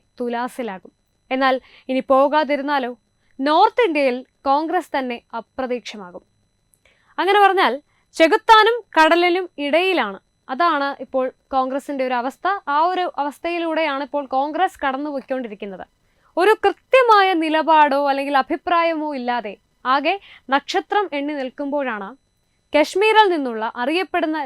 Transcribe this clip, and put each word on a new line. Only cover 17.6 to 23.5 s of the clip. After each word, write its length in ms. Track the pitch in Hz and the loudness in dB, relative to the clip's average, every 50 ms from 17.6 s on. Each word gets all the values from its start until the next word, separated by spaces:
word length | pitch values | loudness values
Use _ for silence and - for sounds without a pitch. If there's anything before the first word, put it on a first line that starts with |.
| 302 302 320 311 294 294 269 277 285 277 | 2 4 4 6 6 4 4 2 0 0
അല്ലെങ്കിൽ 240 | 269 277 277 277 285 269 | 0 -2 -2 0 0 0
അഭിപ്രായമോ 680 | 262 - 320 - - 359 359 339 330 339 330 302 302 302 294 262 | 0 0 -4 -6 -2 -2 0 2 2 0 0 -2 -4 -6 -6 -6
ഇല്ലാതെ 340 | 240 240 240 240 226 208 185 - _ _ _ _ - 247 262 | -4 -4 -4 -4 -6 -8 -12 -16 _ _ _ _ -4 -2 0
ആകെ 200 | 285 269 320 381 392 - - - - _ - 262 | 0 0 0 -2 -4 -6 -14 -20 -20 _ -2 -2
നക്ഷത്രം 520 | 277 - - - 381 311 - - 415 403 - 285 285 | -2 -2 -2 -4 -4 -4 -2 -2 -2 -2 -2 -4 -6
എണ്ണി 160 | 277 294 302 285 | -6 -6 -6 -6
നിൽക്കുമ്പോഴാണ് 680 | 262 262 - - 285 277 277 294 277 254 220 208 190 196 262 - _ _ _ _ _ _ _ _ _ _ - | -8 -8 -8 -8 -8 -6 -4 -4 -4 -4 -6 -8 -10 -12 -14 -18 _ _ _ _ _ _ _ _ _ _ 2
കശ്മീരിൽ 500 | 294 302 - - 370 415 440 427 427 440 381 359 | 2 2 2 2 2 2 4 6 6 6 4 2
നിന്നുള്ള 300 | 311 277 247 | 0 -2 -4